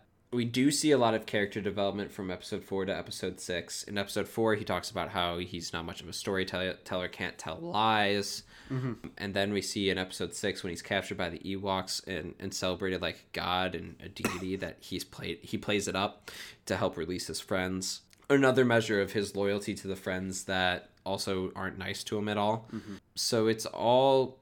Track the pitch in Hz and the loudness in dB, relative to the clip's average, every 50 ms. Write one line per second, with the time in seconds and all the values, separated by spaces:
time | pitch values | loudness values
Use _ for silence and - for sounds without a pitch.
0 | _ _ _ _ _ _ - 123 117 120 117 127 131 143 143 - - 151 143 127 | _ _ _ _ _ _ -2 -2 0 0 2 4 4 4 4 4 4 6 6 8
1 | 120 113 110 110 - - - 107 101 98 - 110 95 101 92 104 98 98 95 101 | 6 6 4 2 0 0 0 2 2 2 0 -2 -2 -2 0 2 0 0 0 -2
2 | 101 - - - 98 92 90 87 - - 107 95 - - 98 95 95 95 92 80 | -4 -6 -6 -8 -6 -6 -6 -6 -6 -6 -8 -6 -6 -4 -2 -2 0 0 -2 -4
3 | 90 - 98 - - 92 85 - - - 90 87 87 - - - - - 104 101 | -4 -6 -8 -4 -4 -4 -4 -4 -6 -4 -2 -2 -2 -4 -6 -10 -8 -6 -4 -4
4 | 98 - - 107 95 - - - 113 110 107 101 101 - 95 90 - - - 95 | -2 -2 -2 -4 -4 -2 0 0 2 2 2 2 0 -2 -2 -2 -2 -4 -4 -4
5 | 85 - 98 95 87 87 87 87 92 90 92 85 82 - - 85 82 85 87 - | -4 -2 0 0 0 0 0 -2 -4 -6 -6 -8 -8 -6 -6 -6 -6 -6 -8 -10
6 | - 82 85 - - 110 98 95 95 92 - 90 92 92 - - - - 98 92 | -12 -12 -10 -8 -4 -2 0 0 0 0 -2 -2 -2 -2 -4 -6 -6 -6 -4 -4
7 | 90 87 - - 98 87 - - - - 80 - 120 85 90 104 110 110 110 107 | -4 -4 -6 -6 -6 -6 -6 -8 -8 -8 -8 -8 -6 -4 0 2 4 4 6 6
8 | 104 98 101 101 98 - - - - - - - - - 135 127 127 127 110 - | 4 4 4 2 0 -2 -6 -8 -10 -14 -20 -18 -10 -6 -4 -4 -2 -4 -4 -6
9 | - - - - 98 101 95 98 98 101 104 98 90 - - 107 98 95 92 92 | -10 -14 -10 -8 -6 -4 0 0 0 2 2 0 -2 -2 -2 0 2 2 2 2
10 | 92 - - - 95 85 - - - 101 92 - - 95 85 - - - 104 98 | 0 -4 -4 -4 -6 -6 -4 -2 -2 -2 -2 -2 -4 -6 -6 -6 -4 -2 -2 -2
11 | 92 - 101 90 92 85 82 - - 95 98 95 98 98 95 95 92 - - - | 0 -2 -4 -2 -2 -4 -4 -4 -6 -6 -4 -4 -2 0 0 0 0 -2 -4 -6
12 | - - 95 78 82 87 - - 98 98 - - - 92 90 90 98 92 92 87 | -6 -4 -4 -4 -4 -6 -8 -8 -8 -8 -6 -2 0 0 0 0 0 0 0 0
13 | 87 85 85 - - _ - 85 92 90 90 90 92 92 85 85 85 87 85 - | -2 -2 -4 -4 -10 _ -6 -4 0 2 2 2 2 0 -2 -4 -8 -10 -12 -14
14 | - - - - - - - 90 92 92 95 98 95 82 - - - - 95 87 | -14 -14 -10 -4 -4 -4 -4 -4 -4 -4 -4 -2 -4 -6 -8 -10 -10 -8 -6 -6
15 | - - - - - 87 87 - - - - 101 - - 104 101 98 101 92 95 | -6 -8 -12 -10 -6 -6 -6 -6 -8 -6 -6 -4 -2 2 2 2 2 2 0 0
16 | 101 107 - - - - - - - - - - - - 98 90 110 92 - - | 0 0 -2 -6 -16 -16 -14 -14 -14 -14 -16 -12 -6 -4 -2 0 0 0 0 -2
17 | 78 82 90 90 - - 82 - - - 104 92 92 92 95 92 92 - - - | -4 -4 -4 -4 -4 -6 -8 -8 -4 -2 0 0 0 0 0 -2 -2 -4 -6 -6
18 | - _ _ - - - 143 139 139 131 120 131 127 123 117 117 110 113 110 101 | -10 _ _ -8 0 4 6 6 8 8 8 8 8 8 8 6 4 4 4 2
19 | 98 95 - 113 101 95 - 98 101 98 101 104 101 - 101 92 - 95 95 92 | 2 2 2 0 0 0 0 0 2 2 2 0 0 -2 -4 -4 -4 -6 -6 -6
20 | - 104 92 92 95 95 90 - - - 95 92 92 90 90 - - - _ _ | -4 -4 -2 -2 -2 -4 -6 -6 -4 0 2 4 4 4 2 2 -4 -10 _ _
21 | - 95 95 95 - 98 95 92 92 90 - 95 95 92 - - 90 104 98 - | -6 -4 -4 -2 0 0 0 0 0 -2 -4 -4 -6 -4 -4 -4 -4 -4 -4 -6
22 | - - 110 107 104 104 104 104 104 104 110 113 113 - - 110 - 104 98 95 | -6 -4 -2 -2 0 0 2 2 2 2 2 0 -2 -6 -10 -10 -10 -10 -14 -14
23 | - _ - - - - 123 113 110 113 110 110 - - - - 95 117 123 127 | -16 _ -6 -4 -2 2 4 4 4 4 4 2 0 -6 -4 0 4 6 6 8
24 | 135 135 135 131 131 127 - - | 8 8 8 6 4 2 -2 -10